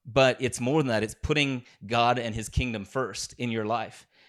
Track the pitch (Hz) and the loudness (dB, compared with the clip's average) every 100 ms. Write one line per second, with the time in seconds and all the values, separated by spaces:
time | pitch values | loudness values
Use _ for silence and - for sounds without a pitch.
0 | - 117 131 120 127 - 123 156 135 110 | -2 4 4 4 -2 -2 0 2 2 0
1 | 107 - - 151 139 127 - _ 101 117 | 0 -4 -2 0 0 -2 -8 _ -2 2
2 | 120 123 117 113 107 - 127 110 95 135 | 4 2 -2 -6 -4 -2 -2 -4 -6 -4
3 | 113 - - - 120 113 107 117 113 - | -4 -6 -10 -6 -4 -2 -2 -2 -4 -14
4 | - _ | -20 _